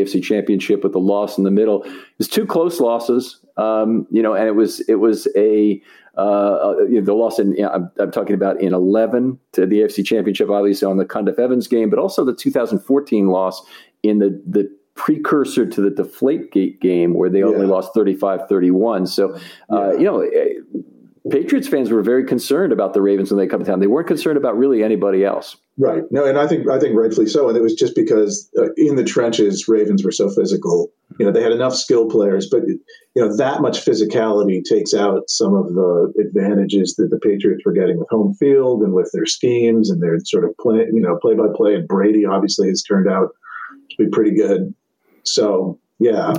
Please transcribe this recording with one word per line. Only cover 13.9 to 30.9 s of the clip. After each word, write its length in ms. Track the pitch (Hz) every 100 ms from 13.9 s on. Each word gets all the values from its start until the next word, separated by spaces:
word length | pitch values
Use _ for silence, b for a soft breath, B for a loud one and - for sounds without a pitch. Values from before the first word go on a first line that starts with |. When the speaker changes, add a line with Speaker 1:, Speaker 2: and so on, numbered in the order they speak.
| B
Speaker 1:
in 160 | 107 104
the, 240 | 101 -
the 320 | 87 101 98 - _ -
precursor 680 | - 151 - 151 127 -
to 160 | 104 -
the 100 | 101
Deflategate 920 | 98 92 - 131 165 - 101 92 -
game 340 | 92 87 85
where 160 | 85 90
they 140 | 95
only 160 | 98 - 98
Speaker 2:
Yeah. 60 |
Speaker 1:
lost 220 | 92 92
thirty-five 540 | 113 101 95 98 95 -
thirty-one. 580 | 98 90 92 113 101 90
So, 260 | - 98 - B B B
uh, 220 | 104 98
Speaker 2:
Yeah. 0 |
Speaker 1:
you 120 | 90
know, 160 | 190 131
eh, 320 | 82 78 - - - - - - _ _ -
Patriots 380 | 139 - 277 -
fans 240 | 147 117
were 100 | 113
very 220 | 101 123
concerned 480 | 135 123 - 143 185
about 220 | 107 98
the 60 | 101
Ravens 300 | 101 98 98
when 80 | 101
they 80 | 92
come 140 | -
to 40 | 90
town. 120 | 92
They 80 | 98
weren't 220 | 135 170
concerned 300 | 165 160 147
about 200 | 135 107
really 240 | 139 120
anybody 420 | 110 107 98 95
else. 320 | 98 - - - _ -
Speaker 2:
Right. 240 | 135 - -
No, 140 | 131
and 120 | 139 139
I 120 | 151
think, 200 | 160 131
I 120 | 131
think 160 | 135 110
rightfully 300 | 113 110 107
so. 200 | 156 127
And 80 | 113
it 40 |
was 140 | 113
just 200 | 110 123
because, 560 | - 110 110 104 98 - -
uh, 120 | - -
in 200 | 151 135
the 80 |
trenches, 640 | 104 - 117 113 104 92 -
Ravens 340 | 110 104 98
were 60 | 95
so 200 | - 98
physical. 600 | 104 92 92 90 87 85